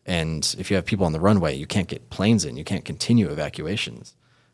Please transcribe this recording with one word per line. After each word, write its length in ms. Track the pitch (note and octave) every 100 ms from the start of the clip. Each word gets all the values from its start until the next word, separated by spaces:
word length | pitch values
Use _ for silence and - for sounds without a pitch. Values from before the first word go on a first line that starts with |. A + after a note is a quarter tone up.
| -
And 500 | F2 D#2+ D#2 - -
if 120 | F#2
you 40 | G2
have 80 | F2
people 200 | G2+ F2+
on 60 |
the 80 | D#2
runway, 360 | F#2+ G#2 E2 C2+
you 120 | D2
can't 200 | G#2+ F2+
get 220 | - -
planes 360 | - G3 G#2+ C#3+
in, 100 | B2
you 80 |
can't 220 | D#3+ - -
continue 420 | C#3 - A#2+ F#2
evacuations. 880 | D2 D2 - D2+ G#2 - A1+ - _ _ _ _